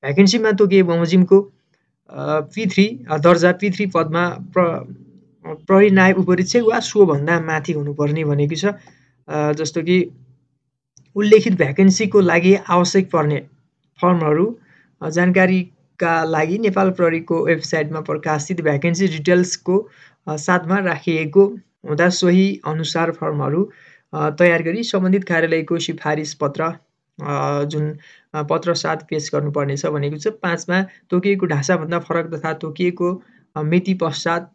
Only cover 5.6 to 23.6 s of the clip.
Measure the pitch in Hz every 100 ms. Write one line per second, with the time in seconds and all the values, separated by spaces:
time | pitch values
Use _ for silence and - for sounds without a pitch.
5.6 | _ 190 202 190 185 185 180 180 185 240
6.6 | 220 233 233 214 190 143 147 170 160 156
7.6 | 151 151 143 147 147 151 151 143 147 160
8.6 | 196 196 _ _ _ _ - 151 147 151
9.6 | 156 170 160 185 170 - _ _ _ _
10.6 | _ _ _ _ _ 196 208 214 220 180
11.6 | 143 139 190 185 214 202 180 170 180 196
12.6 | - 175 175 196 185 170 147 143 135 _
13.6 | _ _ _ _ 180 175 156 151 202 240
14.6 | _ _ _ _ 170 160 180 185 185 185
15.6 | 180 _ _ _ 170 165 160 160 156 196
16.6 | 226 190 196 185 175 165 170 165 165 160
17.6 | - 165 151 160 156 151 151 151 147 180
18.6 | 160 143 175 170 190 160 151 180 180 -
19.6 | - 190 220 _ - _ - 151 151 180
20.6 | 170 196 185 - - 160 156 156 196 226
21.6 | _ _ - 147 175 180 180 180 196 196
22.6 | 151 156 156 165 165 165 160 147 139 151